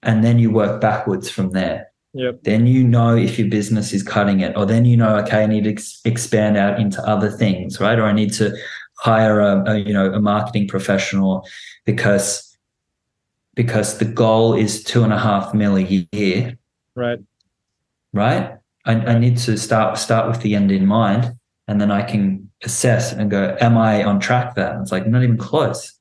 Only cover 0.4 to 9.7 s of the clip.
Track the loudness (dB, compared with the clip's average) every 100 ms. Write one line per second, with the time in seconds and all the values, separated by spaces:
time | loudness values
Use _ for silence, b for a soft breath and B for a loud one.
0.4 | 4 2 0 0 0 0 -4 -4 -6 -6
1.4 | -4 -2 -4 -6 -12 _ _ -6 -6 -4
2.4 | -2 2 4 4 4 4 4 2 0 -2
3.4 | 0 0 0 -2 -2 -4 -2 0 2 2
4.4 | 0 -2 0 4 4 4 4 2 0 0
5.4 | 2 0 0 -4 -10 -6 -4 -4 -2 0
6.4 | 2 2 2 0 -2 -2 -2 0 -2 0
7.4 | -2 -2 -6 -4 0 2 2 2 0 0
8.4 | -2 B B B B -4 2 4 4 4
9.4 | 4 2 0